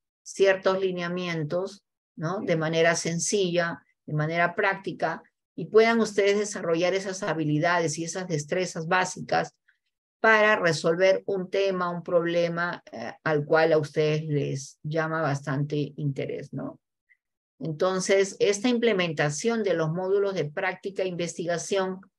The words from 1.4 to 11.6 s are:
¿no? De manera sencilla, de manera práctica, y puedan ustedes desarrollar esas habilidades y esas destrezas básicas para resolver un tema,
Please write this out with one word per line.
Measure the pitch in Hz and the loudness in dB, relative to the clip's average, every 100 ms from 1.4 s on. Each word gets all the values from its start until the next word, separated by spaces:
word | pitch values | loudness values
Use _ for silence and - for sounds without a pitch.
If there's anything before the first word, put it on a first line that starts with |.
| 151 175 202 - _ _ _ - | -2 -4 -4 -10 _ _ _ -8
¿no? | 160 196 | -4 -4
De | - 160 | -2 0
manera | 156 165 165 | 0 4 4
sencilla, | 165 175 170 - 208 180 170 170 - _ _ - | 2 -2 -4 -2 0 0 0 -2 -4 _ _ -6
de | |
manera | 151 151 170 175 | -2 0 2 0
práctica, | 175 202 196 185 - 165 165 - _ _ | 2 0 0 -6 -4 -4 -4 -12 _ _
y | - 165 | -12 2
puedan | 208 226 233 | 6 6 4
ustedes | 208 208 202 208 | 2 2 2 2
desarrollar | 202 196 170 165 180 | 0 -4 0 2 2
esas | 190 196 185 | 0 -2 -6
habilidades | 196 160 151 151 170 175 160 156 | -4 -2 0 2 2 2 0 -2
y | |
esas | 165 190 180 | -6 -6 -4
destrezas | 156 - 180 180 175 160 | -4 -2 -2 -2 -4 0
básicas | 185 180 - 139 165 165 _ _ _ _ _ _ _ | 0 0 -4 -2 -2 -2 _ _ _ _ _ _ _
para | 220 214 214 214 | 4 6 6 4
resolver | 175 151 170 170 190 190 - | 2 2 2 4 4 4 0
un | 196 180 | -4 -2
tema, | 196 | 0